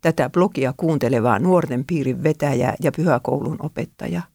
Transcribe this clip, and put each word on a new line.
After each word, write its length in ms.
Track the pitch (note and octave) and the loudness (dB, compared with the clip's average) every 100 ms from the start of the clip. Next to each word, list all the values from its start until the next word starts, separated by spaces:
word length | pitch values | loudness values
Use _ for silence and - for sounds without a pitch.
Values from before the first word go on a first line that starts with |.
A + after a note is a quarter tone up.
tätä 300 | E3 E3 C#3 | 0 0 0
blogia 440 | E3+ F3+ - C3 C3+ | 2 0 2 -2 -2
kuuntelevaa 600 | E3 D3+ A#2+ B2+ A#2 A2 | 0 0 2 2 2 2
nuorten 460 | F3 F3+ D#3+ B2 | 4 2 2 -4
piirin 380 | B2+ E3+ C3 B2+ | -4 -2 -2 0
vetäjää 520 | D3+ D#3 C#3+ C3+ B2+ A#2 | 0 0 0 0 0 0
ja 100 | D3+ | -2
pyhäkoulun 640 | C#3 D#3 B2 - C3 B2 - | 0 0 2 0 -2 -4 -6
opettajaa. 640 | D#3 - - _ - E3+ F3 | -8 -8 -10 _ -8 -8 -8